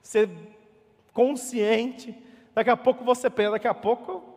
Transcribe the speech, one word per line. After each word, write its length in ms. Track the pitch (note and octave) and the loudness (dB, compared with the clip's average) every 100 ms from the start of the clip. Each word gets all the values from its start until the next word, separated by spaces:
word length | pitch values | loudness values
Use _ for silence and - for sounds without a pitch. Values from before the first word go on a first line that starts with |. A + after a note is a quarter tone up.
ser 260 | - A3 G#3+ E3+ - - _ _ _ _ _ | 0 0 0 -2 -20 -20 _ _ _ _ _
consciente, 1000 | - B3 C4+ - A#3+ G#3 A3 B3 B3+ A#3+ - - - _ | 0 2 0 -6 -2 0 0 -2 -8 -16 -18 -20 -20 _
daqui 160 | - A3+ | 0 2
a 60 | A#3+ | 2
pouco 280 | B3 B3+ | 2 0
você 260 | A#3+ B3 B3+ | 0 0 0
pensa, 220 | - G#3 | 0 0
"Daqui 160 | G#3+ A#3 | 0 -2
a 60 | |
pouco 480 | - G3+ A#3+ - F#4 - | -2 -2 -2 -4 -12 -14